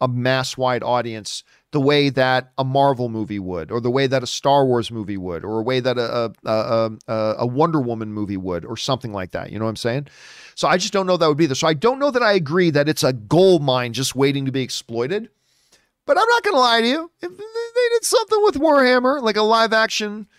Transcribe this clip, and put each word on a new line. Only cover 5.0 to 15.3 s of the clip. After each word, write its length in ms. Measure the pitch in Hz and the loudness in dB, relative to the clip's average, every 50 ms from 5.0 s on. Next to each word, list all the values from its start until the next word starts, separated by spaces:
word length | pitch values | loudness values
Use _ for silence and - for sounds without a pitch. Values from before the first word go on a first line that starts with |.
| 104 90 104 | -8 -6 -8
would, 280 | 95 90 90 85 82 85 | -6 -6 -6 -8 -8 -6
or 160 | 95 107 110 | -4 -4 -4
a 20 | |
way 180 | 110 120 131 127 | -2 0 -2 0
that 160 | 123 127 123 | 0 0 0
a, 360 | 123 117 113 120 120 117 110 95 _ - | -2 -2 -2 -2 -2 -4 -4 -6 _ -4
a, 60 | 120 | -2
a, 400 | 110 110 107 127 120 113 113 110 110 107 - | -2 -2 0 0 0 0 0 -2 -4 -8 -8
a, 280 | - 117 110 110 110 107 - | -6 -4 -2 -2 -2 -2 -2
a 80 | 120 | -4
Wonder 340 | 123 123 131 156 170 160 156 | -2 0 2 2 2 2 0
Woman 320 | 127 120 117 110 110 107 | -2 -2 -4 -6 -6 -8
movie 240 | 107 104 104 92 101 | -6 -6 -6 -4 -6
would, 280 | 95 92 92 90 85 - | -6 -4 -4 -6 -6 -6
or 120 | - 120 | -10 -10
something 360 | - - - 135 127 - 117 | -8 -6 -4 -4 -4 -6 -8
like 180 | 101 98 92 87 | -8 -8 -8 -8
that. 220 | - - - - | -8 -10 -10 -10
You 60 | - 104 | -8 -6
know 80 | 110 | -6
what 40 | 113 | -6
I'm 60 | 107 | -4
saying? 320 | - - 117 117 139 147 - - - - - - - - - - | -4 -4 -4 -4 -4 -6 -10 -16 -20 -20 -20 -20 -20 -20 -18 -6
So 140 | - - 143 | -2 0 2
I 80 | 165 185 | 2 0
just 140 | 190 208 | 0 -2
don't 140 | - 196 190 | -2 -2 0
know 100 | 180 180 | 0 2
that 120 | 165 165 156 | 2 2 2
would 80 | 156 | 4
be 100 | 143 170 | 2 2
there. 80 | 147 131 | 0 0
So 140 | - 160 160 | 0 0 0
I 60 | 165 | 0
don't 240 | 139 208 233 262 269 | 2 0 0 0 2
know 120 | 277 285 | 0 0
that 120 | 240 247 | 2 2
I 100 | 240 214 | 2 2
agree 380 | 202 190 160 131 156 185 180 170 | 2 2 0 0 2 2 2 4
that 180 | 143 143 143 147 | 4 2 2 2
it's 160 | 156 - - | 0 0 0
a 80 | 135 131 | -2 -2
gold 480 | 117 104 101 151 165 190 190 185 165 | -4 -2 2 4 6 6 8 6 6
mine 300 | 147 139 127 127 123 120 | 4 2 2 2 0 -2
just 220 | 113 113 135 - - | -4 -4 -4 -4 0
waiting 300 | 127 139 143 139 139 135 | 2 2 2 2 0 -2
to 60 | 135 | -2
be 100 | 127 135 | -2 -2
exploited. 680 | 131 110 - - - - 117 113 120 135 185 214 226 - | -4 -4 -6 -10 -10 -6 -4 -4 -2 -2 -4 -6 -6 -10